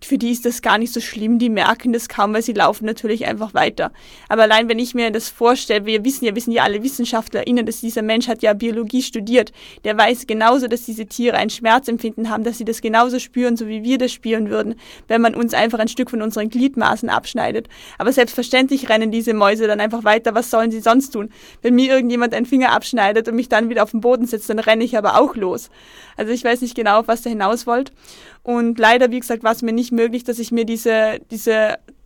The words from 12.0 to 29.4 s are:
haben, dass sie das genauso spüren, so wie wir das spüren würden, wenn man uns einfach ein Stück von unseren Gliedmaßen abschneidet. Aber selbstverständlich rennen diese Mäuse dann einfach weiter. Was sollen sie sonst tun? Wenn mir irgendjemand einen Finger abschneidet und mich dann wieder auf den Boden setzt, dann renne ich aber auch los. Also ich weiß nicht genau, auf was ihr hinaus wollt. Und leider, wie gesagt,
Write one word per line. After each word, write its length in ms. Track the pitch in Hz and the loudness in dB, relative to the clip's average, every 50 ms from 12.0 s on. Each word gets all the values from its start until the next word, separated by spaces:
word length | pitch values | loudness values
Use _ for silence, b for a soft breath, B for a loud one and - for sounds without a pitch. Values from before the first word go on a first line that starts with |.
| - 226 214 - 226 220 | -6 -6 -6 -6 -6 -4
haben, 160 | 214 214 220 | -4 -4 -4
dass 140 | 240 233 - | -4 -6 -6
sie 80 | 226 | -6
das 160 | 220 226 - | -6 -6 -4
genauso 360 | - 226 220 226 240 254 240 254 | -4 0 2 2 2 2 0 -4
spüren, 380 | 254 - - 240 247 247 233 | -6 -6 -4 -2 0 0 0
so 100 | 226 226 | -2 -2
wie 160 | 214 220 214 | -6 -8 -6
wir 140 | 214 240 262 | -2 -2 0
das 160 | 247 254 247 | 0 0 -2
spüren 380 | - - - 226 226 220 214 202 | -4 -6 -4 -2 -2 -2 -2 -2
würden, 240 | 208 220 214 - 226 B B B B B B - | -2 -2 -4 -4 -8 B B B B B B 0
wenn 140 | 220 233 | 2 2
man 120 | 233 233 226 | 2 2 2
uns 200 | 233 240 226 - | 0 -2 0 0
einfach 240 | - 214 233 240 214 | 0 0 0 0 0
ein 100 | 220 226 | -2 -2
Stück 220 | - - 247 247 | -2 -4 -4 -4
von 100 | - 220 | -4 -4
unseren 300 | 214 220 - 220 214 220 | -4 -4 -4 -4 -4 -4
Gliedmaßen 580 | - 240 254 277 277 233 214 - 220 226 240 - | -2 0 0 0 0 0 0 0 0 0 -2 -2
abschneidet. 600 | - - - - - - - 240 - 226 233 B B B B B B | -2 -2 -4 -4 -4 -4 -4 -2 -4 -6 -8 B B B B B B
Aber 160 | - 190 233 | -4 -2 2
selbstverständlich 800 | 269 269 254 240 - - 233 - 254 254 262 262 277 269 254 - | 2 4 2 2 0 -4 -4 0 2 2 2 2 0 -2 0 0
rennen 200 | 220 220 220 220 | 2 2 2 0
diese 220 | 214 226 226 233 | -2 -2 -2 -2
Mäuse 340 | 220 214 202 202 214 220 226 | 2 4 4 4 4 2 2
dann 200 | 214 208 208 208 | 0 2 0 0
einfach 180 | 220 226 233 220 | -2 -2 0 2
weiter. 300 | 214 214 233 226 233 208 | 4 4 4 2 0 0
Was 160 | 233 240 - | 0 0 0
sollen 200 | - 226 226 226 | 0 2 2 0
sie 100 | 220 220 | -2 0
sonst 300 | 214 226 233 269 269 - | 2 4 4 4 2 0
tun? 200 | - 214 208 220 B B B B B B | -4 -8 -8 -8 B B B B B B
Wenn 120 | - 240 247 | 0 2 4
mir 180 | 240 262 254 | 4 4 4
irgendjemand 420 | 269 262 247 240 240 240 240 233 226 | 4 2 2 2 0 0 0 0 0
einen 120 | 220 240 | -2 -2
Finger 260 | 240 285 262 262 240 | 0 2 2 4 4
abschneidet 560 | - 226 - - - 226 196 202 214 226 226 240 | 2 0 0 -2 0 0 2 2 2 0 0 0
und 80 | 226 | -2
mich 120 | 233 240 - | -2 0 0
dann 220 | 240 214 233 226 | 0 0 0 0
wieder 120 | 233 - | 0 0
auf 100 | 214 - | 0 0
den 80 | - 220 | 0 0
Boden 260 | 208 240 254 233 247 | 2 2 2 2 0
setzt, 240 | 240 226 214 - - | -2 -4 -4 -4 -4
dann 80 | 214 220 | -4 0
renne 260 | 220 214 220 226 233 | 2 2 2 2 2
ich 140 | 240 247 214 | 0 0 0
aber 200 | 202 185 - 190 | 0 4 4 4
auch 180 | 285 - - | 4 2 0
los. 340 | 233 196 180 - 120 - B B B B B B B B B B | -2 -4 -4 -4 -6 -8 B B B B B B B B B B
Also 160 | - 214 214 | -6 -4 -4
ich 120 | 240 240 - | -4 -2 0
weiß 160 | 240 240 247 | 0 0 0
nicht 140 | 254 233 240 | -2 -4 -4
genau, 260 | 240 220 208 208 220 | -2 0 2 2 2
auf 80 | 226 - | 2 2
was 160 | 220 - - | -2 -2 -4
ihr 60 | 240 | -6
hinaus 360 | 226 214 196 196 233 240 - | -4 -2 0 0 0 -2 -2
wollt. 260 | 240 233 247 277 269 B B B B B B B B B B | -2 -2 -2 -2 -4 B B B B B B B B B B
Und 360 | - 240 240 240 233 233 233 233 | -6 -4 -2 0 0 -2 0 4
leider, 320 | 220 220 240 247 262 240 | 6 6 6 6 4 2
wie 100 | 240 254 | 2 -2
gesagt, 220 | 240 - 233 226 | -4 -4 -6 -2